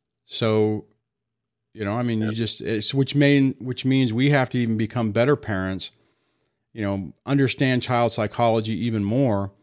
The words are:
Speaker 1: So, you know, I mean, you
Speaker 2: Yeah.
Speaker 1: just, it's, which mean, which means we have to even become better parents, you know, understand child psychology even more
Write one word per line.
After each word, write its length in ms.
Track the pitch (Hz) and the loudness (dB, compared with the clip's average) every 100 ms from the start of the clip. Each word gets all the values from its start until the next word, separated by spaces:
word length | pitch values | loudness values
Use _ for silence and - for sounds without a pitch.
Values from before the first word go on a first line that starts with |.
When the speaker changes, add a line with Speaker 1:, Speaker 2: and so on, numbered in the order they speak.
| _ _ _ | _ _ _
Speaker 1:
So, 580 | - 113 110 107 107 - _ _ _ _ _ _ _ _ | -4 0 2 2 -2 -8 _ _ _ _ _ _ _ _
you 120 | 110 | -8
know, 100 | 101 | -4
I 80 | 113 | -2
mean, 180 | 120 110 | -2 -2
you 60 | 110 | -2
Speaker 2:
Yeah. 60 | |
Speaker 1:
just, 260 | 110 110 - | -2 -4 -4
it's, 320 | - 110 - | -4 -4 -2
which 220 | 135 131 | 0 0
mean, 400 | 143 143 143 135 - | 2 4 6 4 0
which 240 | 127 123 131 | -8 -4 0
means 260 | 135 123 | 2 2
we 160 | 113 143 | 2 2
have 200 | 143 123 | 2 0
to 80 | 123 | 0
even 180 | 117 110 | 0 -2
become 340 | 110 123 110 | -2 -2 -2
better 240 | 110 127 143 | 2 2 0
parents, 540 | - 95 92 95 - - _ _ _ _ _ _ _ | -2 -4 -4 -6 -8 -14 _ _ _ _ _ _ _
you 80 | 113 | -6
know, 300 | 101 98 82 - | -4 -4 -6 -10
understand 580 | - 139 131 - 135 123 | 0 2 2 2 0 0
child 300 | - 120 117 | 0 0 0
psychology 640 | 117 107 - 120 113 110 | 0 -4 0 2 2 0
even 300 | 95 117 110 | -4 -2 -2
more 480 | 101 127 135 101 98 - | 0 0 2 0 -4 -10